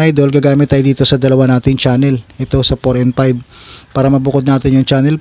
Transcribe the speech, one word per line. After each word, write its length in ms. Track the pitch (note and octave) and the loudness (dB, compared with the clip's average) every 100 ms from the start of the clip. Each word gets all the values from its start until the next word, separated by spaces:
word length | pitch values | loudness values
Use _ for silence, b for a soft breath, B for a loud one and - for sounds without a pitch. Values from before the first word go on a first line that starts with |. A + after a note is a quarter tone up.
| D#3+ | 2
idol, 160 | C#3+ C#3+ | 2 0
gagamit 400 | C#3+ C#3 C#3 C#3+ | 0 2 2 2
tayo 160 | C#3 | 0
dito 240 | C3+ C3 C3+ | 0 0 0
sa 80 | C3+ | 0
dalawa 320 | C3+ C3 B2+ | 2 2 2
nating 320 | B2+ C3+ C3 | 0 0 -2
channel. 400 | C3 B2 C#3 B2+ - - | 0 0 0 -2 -8 -12
Ito 240 | C3 C3+ B2 | -4 -2 -2
sa 100 | B2+ | -2
four 240 | C3 B2 | -2 0
and 160 | B2+ B2 | 0 0
five. 240 | C3 B2 - B B B B C3+ | -2 -2 -8 B B B B -2
Para 160 | C3+ | 0
mabukod 320 | C#3 C3+ C#3 | 0 0 -2
natin 320 | C3+ C3+ C#3 C3 | 0 0 0 0
yung 80 | |
channel 320 | B2 C3+ C#3+ D#3 | 2 0 0 -2